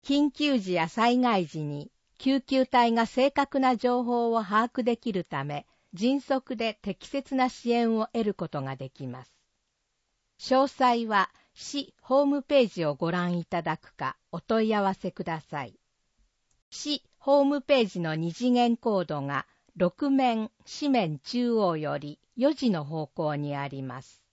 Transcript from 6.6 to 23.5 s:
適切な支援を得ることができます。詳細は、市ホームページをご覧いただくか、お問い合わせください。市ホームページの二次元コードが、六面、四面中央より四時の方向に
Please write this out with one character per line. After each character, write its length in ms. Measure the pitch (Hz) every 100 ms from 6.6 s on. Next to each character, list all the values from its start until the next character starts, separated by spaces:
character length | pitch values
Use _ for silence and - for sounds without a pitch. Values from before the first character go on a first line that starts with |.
| 226 208
適 260 | 208 - -
切 280 | 277 269 262
な 140 | 254
支 220 | - 240
援 260 | 233 233 226
を 100 | 220
得 100 | 233
る 100 | 214
こ 140 | - 165
と 140 | 151
が 140 | 135 131
で 140 | 135
き 180 | _ 131
ま 180 | 127 127
す。 60 | _ _ _ _ _ _ _ _ _ _ _
詳 280 | - 262 269
細 400 | - 247 240 226
は、 220 | 208 185 _ _
市 400 | - - 277 - _
ホ 220 | - 269
ー 20 | 285
ム 180 | 285
ペ 180 | - 285
ー 80 | 226
ジ 160 | - 160
を 100 | 143
ご 160 | 165
覧 260 | 180 175 175
い 80 | 165
た 160 | 175
だ 160 | 160 156
く 160 | - -
か、 220 | 131 - _
お 80 | 170
問 300 | - 226 220
い 40 |
合 80 | 214
わ 120 | 196
せ 180 | 190 185
く 120 | -
だ 180 | - 160
さ 240 | - 151 120
い。 140 | _ _ _ _ _ _ _ _ _ _
市 340 | - 285 285 _ _
ホ 240 | - 285
ー 20 |
ム 180 | 277 285
ペ 200 | - 277
ー 40 | 214
ジ 120 | 185
の 160 | 165 160
二 180 | 165
次 180 | 160 247
元 260 | 247 240 233
コ 220 | 240 196
ー 60 | 170
ド 160 | 147
が、 240 | 139 139 - _ _ -
六 340 | 175 _ 285
面、 420 | 269 254 226 214 _ -
四 240 | - 294
面 300 | 254 175 147
中 340 | - 240 240
央 240 | 226 196 160
よ 200 | 151 147
り 220 | 147 151 _ -
四 180 | 269
時 180 | 294 254
の 120 | 175
方 240 | 143 160 151
向 280 | - 156 147
に 200 | 147